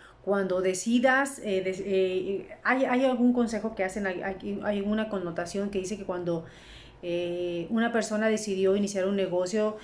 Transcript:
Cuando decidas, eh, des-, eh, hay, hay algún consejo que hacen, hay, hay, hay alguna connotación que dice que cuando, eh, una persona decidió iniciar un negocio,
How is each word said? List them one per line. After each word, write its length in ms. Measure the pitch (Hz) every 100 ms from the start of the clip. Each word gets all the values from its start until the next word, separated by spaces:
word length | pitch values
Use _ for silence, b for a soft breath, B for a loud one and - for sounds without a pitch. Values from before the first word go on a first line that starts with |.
| B B
Cuando 380 | - 196 190 185
decidas, 800 | 185 185 - 240 254 262 277 -
eh, 240 | 214 190
des-, 180 | 185 185
eh, 640 | 190 190 185 185 190 196 - -
hay, 220 | 196 254 262
hay 180 | 247 262
algún 280 | 247 247
consejo 400 | 247 226 214 214
que 100 | 220
hacen, 220 | 190 214 196
hay, 160 | 180
hay, 380 | 190 190 208 202
hay 140 | 202 202
alguna 320 | 202 214 214
connotación 640 | 202 175 170 175 196 202
que 80 | 196
dice 180 | 185 208
que 80 | 190
cuando, 400 | 180 175 170 165 B B B B B
eh, 640 | 180 175 175 175 175 175 170
una 200 | 226 233
persona 360 | 233 214 214 220
decidió 460 | 214 214 190 190 202
iniciar 320 | 202 202 185
un 80 | 202
negocio, 640 | 190 180 180 220 214 214